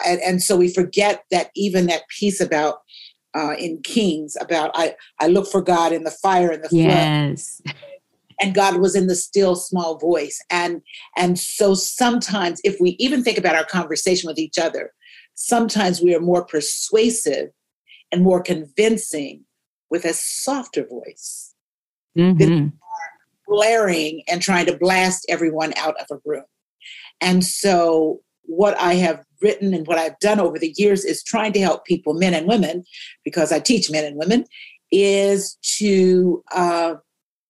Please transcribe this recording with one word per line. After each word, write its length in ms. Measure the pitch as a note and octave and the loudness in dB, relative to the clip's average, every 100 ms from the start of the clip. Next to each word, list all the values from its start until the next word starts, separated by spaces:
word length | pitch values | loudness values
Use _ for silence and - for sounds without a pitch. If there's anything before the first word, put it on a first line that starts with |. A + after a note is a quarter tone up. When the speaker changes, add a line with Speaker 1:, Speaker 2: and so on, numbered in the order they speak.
| F3 | 0
Speaker 1:
and, 160 | F3+ | -2
and 220 | F3+ F3+ | 0 -2
so 120 | - F#3 | 2 2
we 160 | F3+ | 2
forget 520 | F#3 F3+ - G#3 - - | 2 -2 2 0 0 -2
that 180 | F3+ - G3 | -4 -4 -4
even 320 | G3+ F#3 F3 | -2 2 2
that 160 | D#3+ - | 0 -6
piece 300 | - G#3 G3 | -4 -2 -2
about, 420 | F3+ D#3 D3+ - _ - - _ _ | 0 0 -2 -4 _ -20 -20 _ _
uh, 220 | D#3 D3+ D3+ | -6 -6 -6
in 240 | F3 D#3+ | -8 -10
Kings, 560 | - A#3 F#3+ D#3 D3+ - | -4 0 0 -2 -6 -10
about, 300 | - E3 D#3 - | -4 -2 -2 -2
"I, 180 | D#3+ - - - | -4 -4 -12 -2
I 100 | D#3+ | 2
look 180 | G3 G3 | 2 2
for 160 | G3 | -2
God 280 | F3+ F3 E3 | 2 2 2
in 120 | E3 | 0
the 80 | D#3+ | -6
fire 400 | - G3 F#3 F3 | -4 0 2 2
and 120 | D#3 | -2
the 60 | D#3 | 0
flood." 140 | E3+ | 4
Speaker 2:
Yes. 760 | F3 E3+ D#3 D3+ D3 - - - D3 - - - _ _ _ - | 6 4 2 0 0 -4 -10 -14 -16 -16 -18 -20 _ _ _ -6
Speaker 1:
And 140 | G3 F#3+ | -2 2
God 220 | G3 F3+ | 2 4
was 180 | F#3+ G3 | 2 2
in 120 | F#3 | 0
the 80 | F3+ | 0
still 420 | - G3 F#3+ F3+ | -2 2 2 0
small 400 | - F3+ E3 D#3+ | -2 -4 -2 -2
voice. 440 | E3 E3 C#3+ - - | 0 0 -2 -10 -6
And, 320 | F3 F3 E3+ - - - - | -4 -2 -6 -12 -20 -10 -2
and 200 | F3+ F3+ | 0 0
so 360 | - - G3+ | -2 0 2
sometimes 880 | F#3+ - - B3 A#3 - G3+ F3 E3 | 2 -2 0 0 0 -2 -2 -4 -2
if 160 | G3+ F#3+ | -2 2
we 120 | F3+ F3+ | 0 2
even 240 | B3+ C#4 | -2 0
think 160 | A#3+ G3+ | -2 0
about 180 | F3 D#3+ | 0 0
our 100 | D#3+ | 0
conversation 600 | F3+ D#3 D#3 F#3+ F3+ E3 | -4 -4 -4 0 0 -2
with 100 | D3+ | -6
each 200 | D#3 - | -6 -2
other, 360 | E3 C3+ D3 _ _ - _ | -2 -4 -10 _ _ -20 _
sometimes 680 | - - A#3+ A3+ G#3 F3+ F3+ | -12 0 0 2 0 0 2
we 140 | F3 E3+ | 2 2
are 60 | |
more 240 | F3 F3 - | 2 0 0
persuasive 1040 | D3+ D3 - - A3 A#3+ A#3 D3+ C#3 D3 _ _ _ _ - - | -4 -4 -6 0 2 2 0 -2 -4 -6 _ _ _ _ -20 -4
and 100 | F3 | 2
more 180 | F#3 F3+ | 4 4
convincing 1000 | F3+ D#3+ D3 - A3 A3 - D3+ C3+ D3 _ _ _ _ - | 0 -6 -4 0 2 0 -4 -8 -8 -12 _ _ _ _ -6
with 160 | E3+ E3+ | -4 -2
a 80 | |
softer 760 | D#3+ - - - C#4 B3 - - | -4 -6 -6 -4 -4 -4 -8 -8
voice 680 | A#2+ - - - - - _ _ _ _ _ _ E3 | -10 -16 -16 -16 -16 -18 _ _ _ _ _ _ 0
Speaker 2:
Mm-hmm. 200 | F3+ E3+ | 2 4
Speaker 1:
than 360 | D#3+ E3 D3 - - - - - _ _ - | 4 4 0 -6 -12 -14 -14 -20 _ _ -2
blaring 800 | G#3 G#3+ A3+ G3+ E3 D#3 D#3+ - | 2 2 2 2 0 -4 -6 -6
and 120 | F3 | -4
trying 260 | G3 F3+ F3 | 0 0 0
to 100 | F3 | 0
blast 480 | F3+ F#3 F#3 F#3 - | 0 2 0 -2 -4
everyone 460 | E3 E3 D#3 D#3 - | -2 -2 -2 -4 -4
out 200 | D#3 - | -6 -6
of 80 | - | -8
a 120 | C#3 | -10
room. 220 | D3 D3 - _ _ _ - - - - | -8 -8 -8 _ _ _ -20 -20 -20 -4
And 240 | F3+ F#3 | 0 2
so 800 | F3+ - G3+ F3 E3 D#3+ D#3 - _ _ | 2 0 2 4 4 2 2 -2 _ _
what 360 | - E3 G3+ - | -6 0 2 2
I 140 | F3 | 0
have 280 | F3+ E3+ D#3 - _ | 2 0 -2 -10 _
written 320 | G#3 - G3 | 0 0 -2
and 120 | F3 D#3+ | -2 -2
what 120 | E3 | -2
I've 200 | D#3+ - | -2 -2
done 200 | G#3 G#3 | 0 2
over 180 | E3 D#3 | 0 -2
the 160 | D#3+ D3 | -4 0
years 260 | G#3 F#3+ | 2 2
is 200 | F3+ D#3 | -2 -6
trying 280 | - A3+ G#3+ | -4 -4 0
to 60 | G3+ | 0
help 240 | F#3 - | 0 0
people, 300 | - F3 D3+ | -2 -2 -2
men 200 | E3 F#3 | 0 0
and 140 | E3 E3+ | 0 2
women, 380 | A3+ D#3 F3 - - - - D#3+ | 2 0 -4 -10 -18 -20 -14 -6
because 260 | E3+ D3+ | -2 0
I 80 | D3+ | 0
teach 320 | - A3+ F3 | 2 0 0
men 140 | D#3 D3+ | -2 -4
and 100 | C#3+ | -4
women, 300 | F3 A#3+ - - - _ _ | 0 0 0 -10 -20 _ _
is 640 | G3 G3 G3 G3 G3 G3 - - - | 2 4 2 2 0 -2 -8 -6 -2
to, 640 | G#3 F#3+ F#3 F#3 F3+ E3 - | 2 4 4 4 2 0 -4
uh, 440 | F3+ F3 E3+ E3 D#3+ _ _ _ _ _ | -2 0 0 -2 -4 _ _ _ _ _